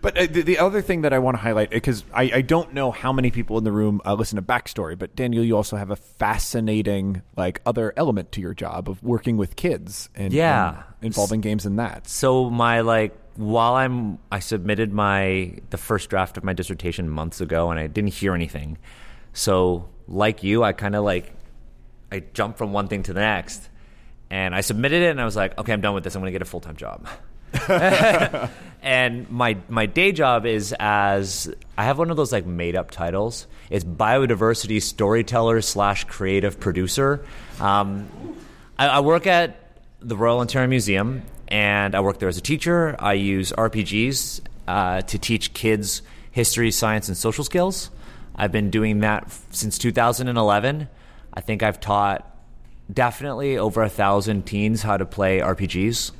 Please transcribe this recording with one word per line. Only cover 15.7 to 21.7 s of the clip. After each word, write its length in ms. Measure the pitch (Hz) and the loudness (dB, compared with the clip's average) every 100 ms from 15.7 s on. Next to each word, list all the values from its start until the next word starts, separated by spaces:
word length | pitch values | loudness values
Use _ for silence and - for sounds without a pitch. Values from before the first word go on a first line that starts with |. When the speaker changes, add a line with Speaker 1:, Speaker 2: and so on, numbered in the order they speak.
Speaker 2:
the 80 | 95 | -10
first 300 | - 104 - | -2 -2 0
draft 260 | 98 92 - | -2 -2 -4
of 80 | |
my 80 | 95 | -4
dissertation 560 | 90 90 92 87 85 85 | -4 -4 -4 -6 -4 -4
months 300 | 76 80 - | -4 -6 -6
ago, 320 | 87 82 85 | -2 0 0
and 80 | 82 | 0
I 80 | 78 | -2
didn't 260 | 78 101 | -2 -2
hear 220 | - 98 87 | -2 -2 0
anything. 420 | 82 73 73 78 - - - - - | -2 -6 -8 -12 -14 -20 -18 -18 -16
So, 560 | - - 92 90 87 82 - - | -4 2 4 4 0 -6 -16 -8
like 380 | 92 107 107 | 0 0 0
you, 180 | 95 110 | 0 4
I 120 | 110 | 2
kinda, 260 | 98 101 104 | 0 -2 0
like, 320 | 104 90 - - - - - | 0 0 -4 -16 -18 -18 -20